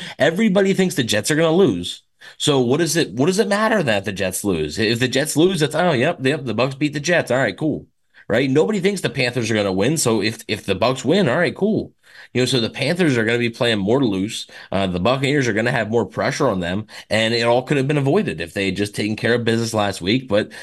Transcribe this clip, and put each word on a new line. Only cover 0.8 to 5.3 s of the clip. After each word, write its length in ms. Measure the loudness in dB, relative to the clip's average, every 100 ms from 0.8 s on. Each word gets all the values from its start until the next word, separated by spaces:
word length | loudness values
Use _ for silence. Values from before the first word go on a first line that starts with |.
| 0
the 80 | 0
Jets 260 | 0 0 0
are 60 |
gonna 160 | 2 2
lose. 540 | 4 2 2 -4 -10 _ _ -20 -6
So 240 | 0 2
what 160 | 2 2
does 200 | 0 0
it, 140 | -2
what 120 | 0 0
does 140 | 2
it 80 | 0
matter 340 | 0 0 0
that 220 | 0 0
the 80 | -2
Jets 320 | -4 -4 -2
lose? 340 | -2 0 -2 -2
If 220 | 0 0
the 80 | 0
Jets 280 | 0 -2